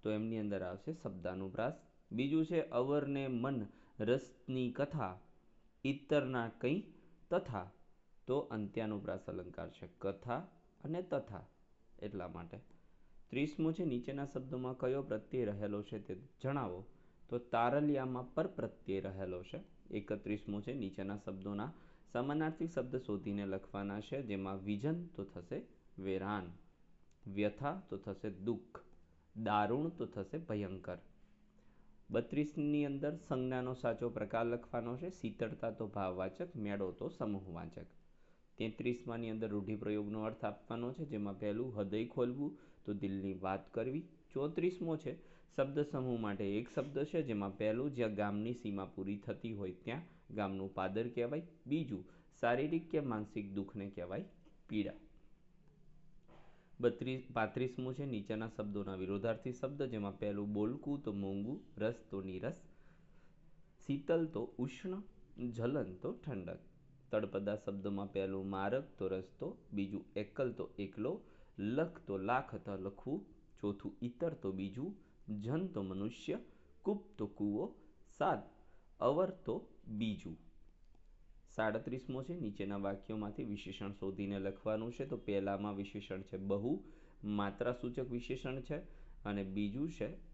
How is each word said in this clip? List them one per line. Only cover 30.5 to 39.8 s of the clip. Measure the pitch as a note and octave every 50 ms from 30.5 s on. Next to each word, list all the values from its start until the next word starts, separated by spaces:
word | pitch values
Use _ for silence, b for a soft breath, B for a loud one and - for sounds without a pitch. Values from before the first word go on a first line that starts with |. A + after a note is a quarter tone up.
| A2 G#2 G#2 F#2 F#2+ F#2 E2+ - F2+ E2+ - - - b b b b b b b b b b b b b b b b b b -
બત્રીસની | A2 B2+ A#2+ - - C#3+ D3+ D3 - D#3+ D3 D3 D3 D3 D3
અંદર | C#3+ C#3 C#3 C#3+ D3 D#3
સંજ્ઞાનો | D#3+ - - D3+ B2+ B2+ B2+ B2+ B2+ B2 B2+ B2+
સાચો | B2+ - B2 A2 A2+ A#2+ A#2+
પ્રકાર | A#2 A2 G#2+ G2 - A2+ A#2
લખવાનો | A#2 A#2+ A#2+ A#2+ - - A#2+ A#2 A#2+ B2
છે. | C3 D#3+ F3+
શીતળતા | F3+ - - A#2 G#2 - A#2 A2 - - - A#2
તો | A2 - A2+
ભાવવાચક, | G2+ F#2+ G2+ G2 F#2 F2+ F2+ F#2 F#2+ - - F3 F3 -
મેળો | A#2+ G#2 G2+ G2+ G2+ G2 F#2
તો | F2+ - G2+ -
સમૂહવાચક. | - - B2 G#2+ G2+ G2 F#2 F#2 E2 E2 E2+ E2 - - E2+ - - - b b b b b b b b b b b
તેત્રીસમાની | - G#2+ A2+ A2+ - A#2+ B2 A#2+ B2 - A#2+ A#2 A#2 A#2 A2+
અંદર | A2 A2 A2+
રૂઢિપ્રયોગનો | G#2+ G#2 G#2 G2 G2+ G#2+ G2+